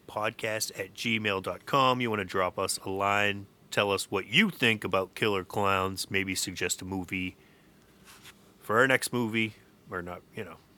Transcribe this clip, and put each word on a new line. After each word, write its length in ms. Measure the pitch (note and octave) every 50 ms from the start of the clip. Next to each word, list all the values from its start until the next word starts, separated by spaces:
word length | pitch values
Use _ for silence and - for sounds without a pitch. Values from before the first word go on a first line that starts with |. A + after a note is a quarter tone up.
| - -
podcast 680 | - G#2+ G#2+ A2 A2+ - - A2 G#2+ A2 - - - -
at 140 | G2 G2 -
gmail 480 | - - A#2 A2+ A2 G#2+ G#2 G2 F#2+ F2+
dot 220 | F#2 F2+ F#2 -
com. 360 | - - C#3 C3 C3 B2+ B2+
You 80 | B2 A#2
wanna 160 | G#2+ G#2 G2
drop 340 | F2+ - G2 F#2 F2+ - G2+
us 180 | F#2+ F#2 - - -
a 40 | G2
line, 580 | F#2+ G2 G2 G2+ G2+ G2+ G#2 G#2 G2+ G2+ G2+ - - _ - -
tell 200 | - - G#2 G2+
us 180 | G2 F#2+ - -
what 160 | G2 F#2+ F#2 G2
you 220 | A2+ E3 A3 G3
think 320 | - - C3 A#2 A2 G#2 -
about 320 | F#2+ F#2+ F#2+ F#2+ - -
Killer 280 | - A#2 A2 G2+ F#2+ F2+
Clowns, 680 | - - A2 G2+ G2 G2 F#2+ F#2+ F#2+ F#2+ F#2 - -
maybe 240 | G2 F#2+ F#2+ F#2+ F#2
suggest 460 | - - G2+ F2+ - F#2+ F2 - -
a 40 | F#2
movie 500 | F#2 F#2+ F#2+ F2+ - F#2+ F#2 F#2 F2 - - - - - - _ - - - _ - - - - - - - - - - - - - - -
for 180 | - - G#2 A#2
our 80 | C3 C3
next 240 | C3 A#2+ - -
movie, 440 | - B2 A#2+ A2 A2 A2+ A2+ G#2+ G#2 - - - - _ _ -
or 100 | G#2 F2+
not, 200 | F2 F2+ F2+ F2+ - _ -
you 80 | - G#2
know. 140 | - - - - _ _